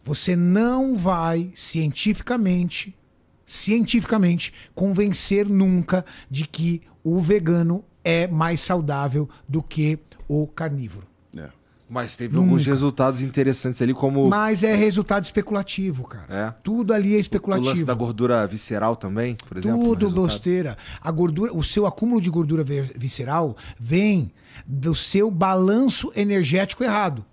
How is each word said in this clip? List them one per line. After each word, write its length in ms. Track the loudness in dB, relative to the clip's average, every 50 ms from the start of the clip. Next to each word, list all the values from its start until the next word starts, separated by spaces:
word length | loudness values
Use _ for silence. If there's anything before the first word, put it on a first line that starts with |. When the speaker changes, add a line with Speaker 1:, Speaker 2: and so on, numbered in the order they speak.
| _
Speaker 1:
Você 320 | -4 -2 0 2 2 2 2
não 580 | 4 4 4 4 4 2 2 0 0 0 0
vai 560 | 0 0 0 0 0 0 0 0 -2 -4 -6 -6
cientificamente, 1400 | -6 -4 -2 -2 0 -2 -2 -2 -2 -2 -2 -2 -2 -2 -4 -2 0 2 2 2 2 0 -2 -4 -8 -10 -10 -14 _ _ _ _ _ _ _ _ _ _
cientificamente, 1080 | -8 -4 -4 0 2 2 2 2 2 2 0 2 2 2 2 4 4 2 0 -2 -8 -12 -16 -20 -16 _
convencer 760 | -2 -2 0 2 2 0 2 2 2 2 2 2 2 2 2
nunca 580 | 4 4 4 4 4 2 0 0 -2 -2 -2 -4 -16 -20 -14 -8
de 160 | -6 -6 -6 -6
que 340 | -4 -4 -2 -2 -2 -4 -6 -14 _ _ _
o 160 | -2 0 0
vegano 640 | 2 2 2 2 4 2 2 4 4 2 0 -2 -4 _ _ _ _
é 240 | 0 2 2 0 0
mais 320 | 0 0 0 0 0 0
saudável 680 | 0 0 0 0 0 -2 -2 -2 -2 -2 -2 -2 -2 -4 -8 -20 -12 -4
do 140 | -4 -4
que 360 | -4 -4 -4 0 0 0 0 -2 -6 _ -20 -18 -8 -4
o 200 | -2 -2 -2 -2
carnívoro. 580 | -6 -8 -6 -4 -4 -6 -6 -8 -12 -14 -20 -20 _ _ _ _ -16 -16
Speaker 2:
É. 120 | -16 -16 -18 _ _ _ _ _ _ _
Speaker 3:
Mas 280 | -8 -8 -6 -6 -8
teve 200 | -8 -6 -2 0
alguns 260 | 2 4 4 4 4
Speaker 1:
Nunca. 100 | 4 2
Speaker 3:
resultados 500 | 2 2 2 0 2 2 2 2 2 0
interessantes 580 | -4 -4 0 0 2 2 0 0 -2 -6 -2 0
ali, 120 | 0 0 0
como 340 | 2 0 0 2 4 4 4
Speaker 1:
Mas 360 | 4 4 2 0 0 2 2
é 120 | 2 4
resultado 480 | 4 2 2 2 0 0 0 0 -2 -2
especulativo, 800 | -2 -4 -4 -2 -2 -4 -4 -4 -6 -6 -4 -4 -4 -4 -6 -8
cara. 220 | -10 -14 -18 -14 -10 -6 -6 -6 -6 -8 -8
Speaker 3:
É? 40 | _
Speaker 1:
Tudo 300 | -4 -2 -2 0 2 2
ali 200 | 2 2 2 2
é 40 | 2
Speaker 3:
O 20 |
Speaker 1:
especulativo. 500 | 2 0 -2 -4 -2 0 0 0 2 2
Speaker 3:
lance 160 | 2 0 0
da 80 | 0 0
gordura 520 | -2 -2 -4 -2 0 2 2 4 2 2 0
visceral 480 | -2 -6 -6 -4 -4 -2 0 0 -2
também, 400 | -2 -4 -6 -4 -2 -2 -4 -4 -8 -12 -12
por 100 | -10 -4
exemplo, 260 | -2 0 0 2 2
Speaker 1:
Tudo 220 | 2 2 2 0
Speaker 3:
resultado. 220 | 0 2 2 0 0 0
Speaker 1:
besteira. 440 | -2 -2 -2 0 0 -2 -4 -8 -10 -14 -16 -18 -10
A 100 | -8 -6
gordura, 420 | -2 0 0 0 0 0 -2 -2 -2
o 80 | -4 -4
seu 220 | 0 0 2 0
acúmulo 340 | 0 0 -2 -2 2 2 2
de 100 | 2 2
gordura 340 | 0 0 0 0 0 -2 -2
ver-, 280 | -2 -2 -4 -4 -6 -6 -6
visceral 580 | -6 -6 -4 -6 -6 -2 -2 -2 -2 -2 -4 -8 -14 -20 -16 -12
vem 520 | -4 0 2 2 4 4 4 2 0 -2 -6 _ _ -20 -20 -20 -12
do 300 | -8 -6 -4 -2 -2 0
seu 340 | 0 0 0 2 2 2 2
balanço 840 | 2 0 2 2 2 4 4 4 4 4 4 2 2 0 -4 -4 -2
energético 680 | -2 0 2 2 2 2 2 2 0 0 0 -2 -4 -2
errado. 400 | 0 0 0 0 0 -2 -4 -10 _